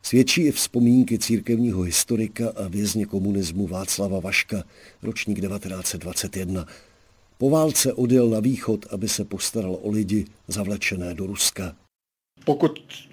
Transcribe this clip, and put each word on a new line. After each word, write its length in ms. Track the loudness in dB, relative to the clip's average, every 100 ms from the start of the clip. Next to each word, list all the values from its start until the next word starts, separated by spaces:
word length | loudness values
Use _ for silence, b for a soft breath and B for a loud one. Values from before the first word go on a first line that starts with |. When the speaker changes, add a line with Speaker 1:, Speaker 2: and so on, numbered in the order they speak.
Speaker 1:
svědčí 400 | 2 4 6 4
i 100 | 2
vzpomínky 680 | 2 0 4 6 6 6 2
církevního 640 | 0 0 2 2 2 0
historika 680 | 0 0 0 0 -2 -2 -4 -4
a 120 | -6
vězně 380 | -2 -2 0 -2
komunismu 600 | -2 0 0 -2 -2 -2
Václava 540 | -4 -4 -2 -2 -2
Vaška, 440 | -2 -2 -2 -4 -8 b b b
ročník 380 | -8 -6 -4 -2
devatenáct 460 | -2 -6 -8 -8 -6
set 140 | -6
dvacet 360 | -6 -6 -4 -4
jedna. 300 | -4 -4 -6 b b b b b b -2
Po 120 | 2
válce 420 | 4 2 2 0
odjel 360 | 2 4 6 6
na 120 | 4
východ, 460 | 0 0 0 -2 -2
aby 180 | -6 -4
se 160 | -4
postaral 540 | -4 -6 -4 -4 -4 -4
o 80 | -2
lidi 340 | 0 2 0 -2 -8 -8
zavlečené 680 | -6 -4 -2 -4 -4 -6
do 120 | -6 -6
Ruska. 480 | -2 -2 -2 -8 -10 _ _ _ _ _ _
Speaker 2:
Pokud 360 | 0 2 2 0 -16 -20 -18